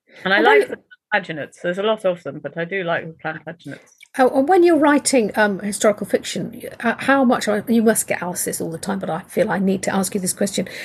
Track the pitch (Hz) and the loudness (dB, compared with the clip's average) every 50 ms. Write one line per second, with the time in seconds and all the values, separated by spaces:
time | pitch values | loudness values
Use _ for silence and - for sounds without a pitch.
0 | _ _ - - - 185 196 214 226 415 440 415 - - 226 - _ _ - _ | _ _ -20 -8 -2 2 2 4 6 6 6 6 4 2 -4 -12 _ _ -20 _
1 | _ _ 214 202 180 - 165 143 123 - - - - 175 180 196 202 220 220 214 | _ _ -2 -2 -2 -4 -8 -10 -10 -10 -12 -6 -4 -4 -2 0 0 -2 -2 0
2 | - 185 175 170 - 143 151 151 - 147 - 170 170 170 196 196 170 170 165 135 | -2 -2 -2 -2 -8 -12 -12 -10 -12 -10 -8 -8 -8 -6 -6 -6 -4 -2 -4 -4
3 | - 160 160 - - 156 156 151 - 165 170 - _ 143 139 - - _ _ _ | -4 -8 -14 -10 -10 -10 -10 -10 -12 -16 -16 -14 _ -16 -16 -16 -20 _ _ _
4 | _ _ - 269 262 240 302 269 269 320 381 359 339 349 330 269 311 285 294 - | _ _ 0 2 2 4 4 2 2 4 6 6 6 6 6 6 4 4 4 2
5 | - - 277 247 208 - - 226 214 208 190 190 202 208 202 - - 214 202 - | 2 2 2 2 2 2 2 2 2 2 0 -2 -6 -6 -4 0 2 2 2 0
6 | 202 - - - - - - 190 - - - - - - - - - 226 - - | -2 -2 -2 -2 -2 -6 -8 -8 -8 -8 -10 -12 -14 -14 -12 -4 -4 -2 -2 0
7 | - 269 277 277 262 233 233 - - 214 208 202 - - 226 233 214 226 208 - | 2 2 4 4 4 4 2 2 0 -2 -2 -2 0 2 2 4 4 4 2 2
8 | - - - - 175 180 180 - - 185 180 - 180 165 165 165 - 202 196 190 | -2 -4 -4 -4 -4 -6 -6 -6 -6 -6 -6 -6 -6 -8 -8 -8 -6 -6 -6 -4
9 | 185 185 180 180 - - - 202 175 214 170 196 190 196 196 185 - 190 190 190 | -4 -6 -6 -6 -8 -4 -2 -2 0 0 0 0 0 0 0 0 -2 -2 0 0
10 | 185 - - 196 185 185 - - 202 196 - 202 190 - - - | -2 -2 -4 -4 -4 -6 -2 -2 -4 -2 -2 -4 -6 -6 -10 -12